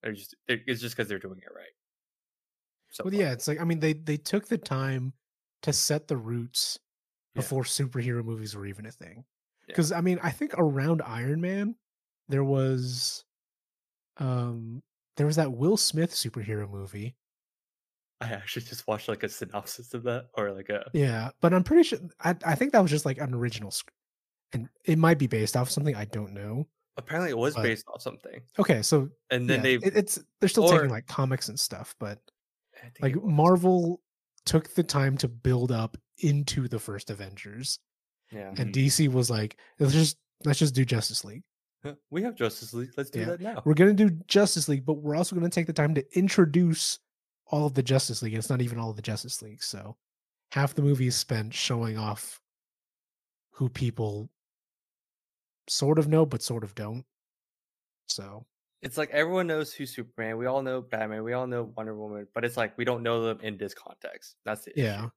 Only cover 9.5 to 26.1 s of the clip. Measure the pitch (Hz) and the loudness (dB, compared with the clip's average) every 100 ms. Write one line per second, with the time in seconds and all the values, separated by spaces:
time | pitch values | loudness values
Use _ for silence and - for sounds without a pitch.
9.5 | _ - - 156 170 180 180 165 - 294 | _ -6 0 0 2 2 2 -2 -2 -6
10.5 | - 160 135 143 165 117 113 123 156 180 | 2 2 2 2 0 -2 -4 -2 -2 -2
11.5 | 196 208 233 _ _ _ _ - 139 135 | -2 -4 -6 _ _ _ _ -2 0 2
12.5 | 135 131 131 123 123 - - _ _ _ | 2 2 0 -2 -4 -6 -6 _ _ _
13.5 | _ _ _ _ _ _ - 135 127 120 | _ _ _ _ _ _ -6 -2 -2 -4
14.5 | 117 113 120 _ _ _ - 147 156 147 | -6 -10 -12 _ _ _ -2 0 2 0
15.5 | 120 151 208 - 156 170 - 113 117 101 | 2 2 4 2 0 -2 -2 -6 -6 -6
16.5 | 107 101 101 98 101 110 - _ _ _ | -6 -6 -10 -10 -10 -10 -12 _ _ _
17.5 | _ _ _ _ _ _ _ 117 104 101 | _ _ _ _ _ _ _ -8 -8 -8
18.5 | - 120 117 - 104 - 107 104 - 101 | -10 -10 -10 -4 -4 -4 -4 -4 -6 -8
19.5 | 104 - - 120 120 120 120 127 - 104 | -8 -10 -14 -10 -6 -4 -4 -6 -4 -4
20.5 | 98 98 104 - 156 139 113 120 - 170 | -6 -6 -6 -2 0 0 0 -6 0 4
21.5 | 185 180 320 320 220 175 _ 175 175 - | 4 6 6 6 2 -8 _ -2 0 0
22.5 | 147 269 254 180 147 147 127 139 123 120 | 0 4 6 6 2 0 -2 -4 -2 -2
23.5 | 110 104 - - _ _ _ _ _ _ | -4 -8 -10 -10 _ _ _ _ _ _
24.5 | - 120 _ - 160 160 160 135 113 107 | -8 -8 _ 2 6 6 6 4 2 2
25.5 | 127 127 - 147 104 104 | 0 0 0 0 -2 -4